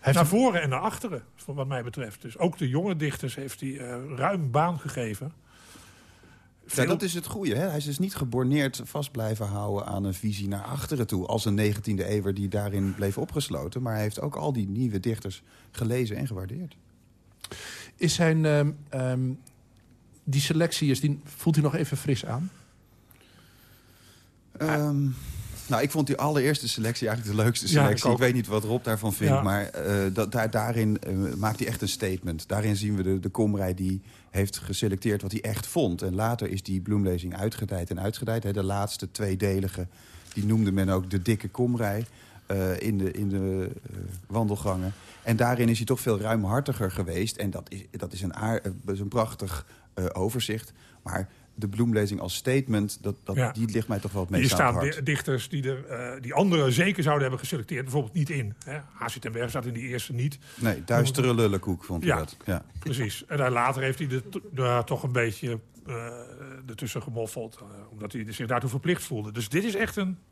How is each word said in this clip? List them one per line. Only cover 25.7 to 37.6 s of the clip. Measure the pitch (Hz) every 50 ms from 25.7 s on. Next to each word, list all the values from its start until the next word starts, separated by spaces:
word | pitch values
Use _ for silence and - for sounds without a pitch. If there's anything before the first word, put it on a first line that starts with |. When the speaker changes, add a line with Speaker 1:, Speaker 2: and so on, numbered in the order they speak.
| 127 110
Speaker 3:
ik | 131 139
vond | - 156 143
die | 135 139
allereerste | - 135 147 156 143 127 147 151 139 127 117
selectie | - - 113 113 117 - 117 110
eigenlijk | 107 117 113 104 104
de | 107 107
leukste | 120 117 - -
Speaker 2:
Ja, | -
Speaker 3:
selectie. | 160 147 139 135 135 127 -
Speaker 2:
ik | 123
ook. | 120 120
Speaker 3:
Ik | 127
weet | 127 123
niet | 127 107
wat | - 104 107 98
Rob | 107 117 123 120
daarvan | 120 110 104 107 107
vindt, | 92 - - - 135
Speaker 2:
Ja. | 135
Speaker 3:
maar, | - 95 98 101 101
eh, | - - - 73 92 101 101 98 95 95
dat, | 113 107 98
daar, | 107 120 110 110
daarin, | 110 113 110 113 117 117 110 107 107 -
eh, | - - 95 95 98 78 60
maakt | 92 101 107 110 -
hij | 123 -
echt | 113 -
een | - 98
statement. | - - 110 95 92 92 - 90 82 80 - -
Daarin | 95 104 104 107 104
zien | 95 104 107 104
we | 95
de, | 92 92 95 95
de | 90 98
komrij | - - 110 104 104 98 98 92 92
die | 92 95 92 95 95 - - - - - -
heeft | - 104 98 101 - -
geselecteerd | - - 98 - - 104 98 95 - 113 104 98
wat | - 95
hij | 95 -
echt | - 110 110 - -
vond. | - - 175 143 98 87 78
En | - 95 90
later | 95 110 113 120 113 110 -
is | - 98
die | - - 95 95
bloemlezing | 90 107 104 104 98 95 90 87 85 90 87
uitgedijd | 90 98 110 - -